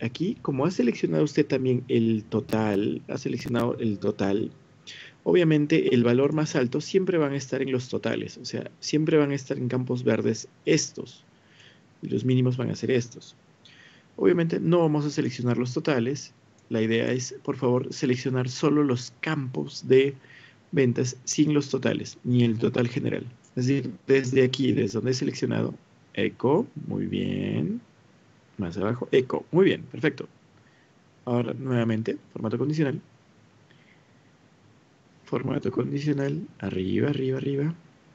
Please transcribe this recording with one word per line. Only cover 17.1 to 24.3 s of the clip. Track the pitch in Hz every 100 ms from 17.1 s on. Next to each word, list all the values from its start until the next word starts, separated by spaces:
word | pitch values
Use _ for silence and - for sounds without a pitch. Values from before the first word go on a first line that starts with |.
es, | 127 127 -
por | - 127
favor, | 127 123 131
seleccionar | - 143 127 135 127 127
solo | 127 156 147
los | 143 123 - -
campos | 160 151 131 147 143 - 131
de | 131 139 135 - - - - _
ventas | - 127 123 127 -
sin | - - 151
los | 147 143
totales, | - 117 - 110 -
ni | - 123
el | 120 110
total | 123 123 120
general. | - 123 98 - - _
Es | - 127
decir, | 139 127 - -
desde | 135 127